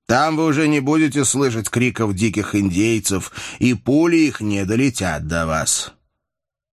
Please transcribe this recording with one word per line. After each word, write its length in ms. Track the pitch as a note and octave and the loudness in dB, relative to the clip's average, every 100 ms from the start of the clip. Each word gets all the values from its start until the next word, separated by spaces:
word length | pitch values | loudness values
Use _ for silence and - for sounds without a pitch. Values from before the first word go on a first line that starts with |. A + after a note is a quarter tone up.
| - | 0
Там 300 | B2 D#3 D#3 | 2 2 0
вы 80 | D#3+ | 0
уже 220 | C#3+ D#3 | 2 2
не 120 | D3 | 2
будете 460 | C3 D#3 D#3 C#3+ B2+ | 2 2 2 2 0
слышать 440 | C3+ C#3 A2 G#2 | 2 0 0 -2
криков 440 | A#2+ B2 - A2 | 0 0 0 -2
диких 420 | F#2+ A2 G2+ F#2+ G#2 | 0 0 0 -2 0
индейцев, 760 | G2 F2 A2+ A2+ - F#2+ - - - - | 0 2 2 0 -2 -4 -4 -12 -14 -2
и 140 | B2+ | 0
пули 440 | B2 - C#3+ E3+ E3 | 0 2 2 4 4
их 240 | D3+ - | 2 0
не 240 | G#2 G2+ F#2+ | -4 -2 0
долетят 640 | A2+ C3+ - F#2 D2+ D#2 | 0 0 0 -4 -4 -4
до 180 | E2+ D#2+ | -2 -2
вас. 460 | D#2 C#2+ - - - _ _ _ _ _ _ _ | -2 -2 -4 -6 -16 _ _ _ _ _ _ _